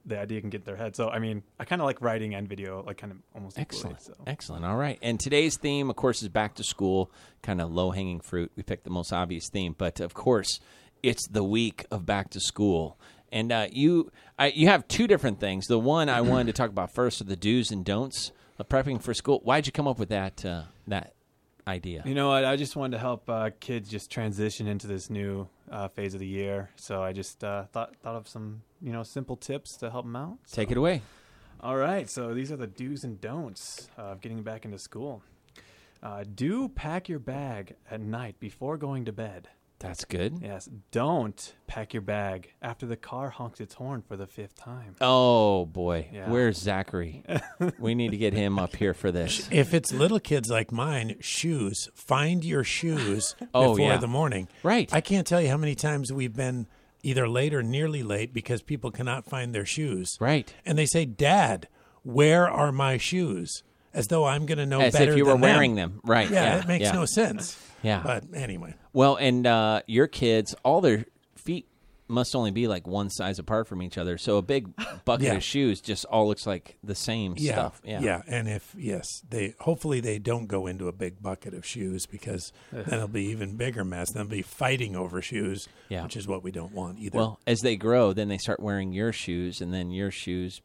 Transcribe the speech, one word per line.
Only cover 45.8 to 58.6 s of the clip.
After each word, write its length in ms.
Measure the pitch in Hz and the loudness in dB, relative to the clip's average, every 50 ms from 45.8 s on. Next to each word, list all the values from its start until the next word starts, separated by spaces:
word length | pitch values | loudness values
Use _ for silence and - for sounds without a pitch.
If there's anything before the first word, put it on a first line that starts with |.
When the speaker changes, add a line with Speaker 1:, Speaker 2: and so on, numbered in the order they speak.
| 87 87 87 82 78 78 | 0 0 0 0 -2 -6
Speaker 1:
Yeah. 180 | - 101 95 110 | -10 -8 -2 0
Speaker 2:
Where's 260 | 117 123 123 117 98 | 2 4 4 4 2
Zachary? 640 | 82 87 101 98 95 95 - - 92 87 80 78 - - | 2 -2 -2 -2 -2 -2 -4 -4 -4 -4 -6 -8 -12 -6
Speaker 1:
<laughs> 60 | - - 139 - - - - 175 180 - - | -4 -2 -2 -2 -6 -4 -2 -2 -2 -2 -2
Speaker 2:
We 140 | 120 113 117 | -2 0 0
need 160 | 120 120 113 | 2 0 0
to 60 | 104 | 0
get 160 | 104 113 104 98 | 2 2 2 4
him 240 | 107 101 101 98 | 2 2 2 2
up 180 | 98 92 85 - | 0 0 -2 -2
here 200 | - 107 98 87 | 0 0 0 0
for 160 | - - 98 | 0 0 0
this. 360 | 87 87 82 - - - - - | 0 0 0 0 -2 -4 -2 2
Speaker 3:
If 220 | 139 151 135 - 170 | 4 4 4 6 4
it's 160 | 165 - - 131 | 2 2 0 2
little 260 | 127 147 180 226 208 | 2 4 4 4 0
kids 300 | - - 151 139 113 117 | 0 0 0 0 2 2
like 220 | 120 110 110 - | 0 0 0 0
mine, 460 | 117 113 131 156 147 127 113 113 - - | -2 -2 -2 0 0 -2 -2 -4 -6 -8
shoes. 720 | - - - - - 170 160 139 104 98 107 - - - - | -8 -6 -4 -2 -2 0 0 0 0 -2 -2 -4 -8 -10 -12
Find 500 | - - - 131 135 147 160 180 175 156 | -14 0 2 2 4 4 2 2 0 0
your 200 | 170 156 143 123 | 0 0 0 0
shoes 720 | - - - - 165 160 147 120 101 101 107 104 - - - 247 | 0 -2 -2 -2 0 0 0 0 0 0 0 -2 -4 -6 -8 -8
Speaker 2:
<laughs> 100 | - - | 2 4
Oh, 200 | 127 131 123 110 | 6 8 8 8
Speaker 3:
before 160 | 104 143 139 | 6 6 4
Speaker 2:
yeah. 60 | 131 | 4
Speaker 3:
the 100 | 123 117 | 2 2
morning. 400 | 117 120 139 160 143 110 95 92 - - - - | 0 2 2 2 2 0 -2 -4 -6 -10 -2 2
Speaker 2:
Right. 280 | 165 220 240 180 - - | 4 4 4 4 4 2
Speaker 3:
I 80 | 160 | 2
can't 260 | - - 196 196 165 | 2 4 2 2 4
tell 140 | - 175 175 | 4 4 4
you 80 | 165 131 | 4 4
how 80 | 131 | 2
many 180 | 151 156 151 139 | 2 2 0 0
times 360 | - - 151 151 143 135 127 | 0 0 0 0 0 -2 -2
we've 240 | 135 139 127 123 110 | -2 -2 -2 -2 -2
been 300 | 123 135 127 127 123 113 - - _ _ _ _ _ - | -2 -2 -2 -2 -2 -4 -8 -10 _ _ _ _ _ -4
either 240 | 135 131 131 127 113 | 0 2 2 2 4
late 240 | 117 123 139 151 147 | 2 2 2 2 2
or 80 | 135 | 0
nearly 400 | 117 113 123 143 156 156 151 143 | 0 0 0 0 0 0 -2 -2
late 320 | 120 104 101 101 113 127 127 | -2 -2 -2 -2 -2 -2 -4
because 300 | 117 - - 123 107 | -6 -2 -2 -2 -2